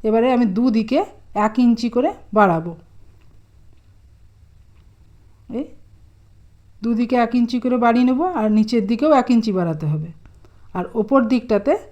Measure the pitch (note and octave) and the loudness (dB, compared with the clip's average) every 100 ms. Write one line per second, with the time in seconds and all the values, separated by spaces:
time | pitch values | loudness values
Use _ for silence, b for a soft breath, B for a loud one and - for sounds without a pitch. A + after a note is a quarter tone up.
0 | A3 A3+ B3 B3 A#3 F#3 B3+ A3 A3 C#4 | 0 2 2 2 0 0 0 0 0 -2
1 | G#4 - - G3+ G#3+ A3 A#3+ A3+ A#3 A#3+ | -2 -10 -10 -4 -2 2 2 2 -2 -2
2 | D4+ - - G#3+ G3 E3 E3+ E3 - - | -2 -4 -4 2 2 2 -4 -14 -20 -20
3 | - - - - - - - - - - | -20 -20 -20 -20 -20 -20 -20 -20 -20 -20
4 | - - - _ - - - - - _ | -20 -20 -20 _ -20 -20 -20 -20 -20 _
5 | - - - - - A#3 D4 - - - | -20 -20 -20 -20 -12 -10 -10 -16 -20 -20
6 | - _ _ - - _ _ - A3+ A3+ | -20 _ _ -20 -20 _ _ -8 -4 -2
7 | A#3 B3 A#3 B3 A#3 B3 B3+ B3 A#3 A#3 | 0 0 0 0 -2 -2 -2 2 2 2
8 | B3 B3+ F#4 D#4+ G#3+ G#3+ G#3+ A#3+ G3 A#3 | 2 0 -2 -2 0 0 2 0 0 0
9 | D4+ D4 B3 A#3 A3 F#3 E3+ D#3 D#3 D#3 | 2 2 4 2 2 -2 -2 -4 -4 -4
10 | D#3+ - - b b b b F#3 F3+ A3 | -8 -14 -20 b b b b -10 -6 -4
11 | G#3+ C4+ A3+ B3 - G#3 G3+ F#4+ - | 2 2 2 -2 0 -2 0 -4 -4